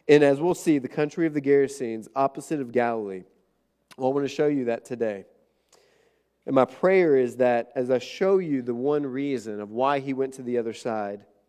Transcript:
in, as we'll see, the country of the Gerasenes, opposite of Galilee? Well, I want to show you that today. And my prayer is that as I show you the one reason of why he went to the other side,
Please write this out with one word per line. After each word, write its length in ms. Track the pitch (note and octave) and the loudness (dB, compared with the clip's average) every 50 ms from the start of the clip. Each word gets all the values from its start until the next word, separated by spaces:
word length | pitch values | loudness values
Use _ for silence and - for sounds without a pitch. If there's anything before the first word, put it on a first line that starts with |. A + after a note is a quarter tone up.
| _ | _
in, 160 | - D3 D3 D3 | 6 6 8 8
as 180 | C#3 C#3 C#3 | 6 4 4
we'll 140 | D#3+ F3+ E3+ | 2 0 -2
see, 240 | - - F3 D3+ C#3 | 0 2 2 2 2
the 100 | B2 - | 0 -2
country 380 | - D#3+ D3+ D3+ - F#3 E3 | -2 -2 -2 -2 -2 -2 -2
of 60 | D#3+ D3 | -2 -2
the 80 | D3+ | -2
Gerasenes, 680 | C3+ C#3 C#3 C#3 C#3 C3+ C3+ - B2+ A2+ A2+ A2 G#2+ - - | 2 4 4 4 4 2 -2 -6 -6 -6 -6 -8 -10 -8 -2
opposite 460 | C3+ C#3 C3+ - D3+ - - E3 D3 | 0 0 0 -2 -6 -8 -6 -6 -6
of 120 | C3+ A#2+ A#2 | -6 -2 -2
Galilee? 500 | B2 A#2+ A#2+ A#2 A2+ G#2 G2 F#2+ F#2 F#2 - _ _ _ _ _ _ _ _ _ _ _ _ - | 0 0 0 -2 -4 -6 -6 -8 -10 -12 -16 _ _ _ _ _ _ _ _ _ _ _ _ -12
Well, 140 | - C3 C3 | -4 -2 -2
I 20 | C3+ | 0
want 120 | C#3+ C#3+ | 0 -2
to 80 | C3 - | -4 -2
show 140 | - D3+ D3 | 0 0 0
you 180 | D3 C#3 B2 | 0 0 -2
that 180 | A#2 A#2 A2+ - | -2 -4 -4 -6
today. 400 | - B2+ A#2 A#2 A2 G2+ F#2+ F#2 - _ _ _ _ _ _ _ _ _ _ _ _ _ _ _ _ _ _ _ _ _ _ _ | -10 -6 -4 -4 -4 -4 -6 -12 -18 _ _ _ _ _ _ _ _ _ _ _ _ _ _ _ _ _ _ _ _ _ _ _
And 100 | - C#3 | 0 2
my 120 | C3+ B2 | 4 2
prayer 500 | - - - - F#3 F#3+ F#3 F3+ D#3+ C#3 | 2 0 0 2 4 4 4 4 4 4
is 200 | C3 B2+ A#2+ A2+ | 4 2 0 0
that 340 | B2 B2+ B2 A#2+ A#2 A#2 - - | 0 2 2 2 2 0 -4 -4
as 160 | C3+ B2 B2 | -6 -2 0
I 80 | C3 B2 | 0 -2
show 400 | B2 - - - G3 F#3+ G3 F#3+ | -2 -6 -6 -2 0 2 2 2
you 220 | F#3 D#3 C#3+ C3 | 2 0 -2 -4
the 140 | A#2+ A#2+ A#2+ | -2 -4 -6
one 320 | A#2+ B2+ C#3+ D3 D3 D3 | -4 -2 -2 -2 -2 -2
reason 540 | C3 B2 C3+ C#3 C#3+ C3+ A#2+ G#2 A2 G#2 G#2 | -4 -6 -6 -4 -4 -4 -6 -6 -8 -8 -10
of 100 | G#2 G#2 | -10 -8
why 300 | G#2+ A#2 C3 C#3 C#3+ C#3 | -4 -2 0 0 0 0
he 120 | C3+ C#3+ C3+ | -2 -4 -4
went 220 | B2+ C3+ C3 C3 | -4 -4 -4 -6
to 80 | - B2+ | -10 -6
the 160 | A#2+ A#2+ A#2+ | -4 -2 -2
other 160 | A2 A2+ A2 | -2 -4 -6
side, 500 | - - B2 A2 G#2+ G#2 G2+ G2+ G2+ - _ _ _ _ | -6 -6 -6 -4 -4 -6 -6 -8 -12 -14 _ _ _ _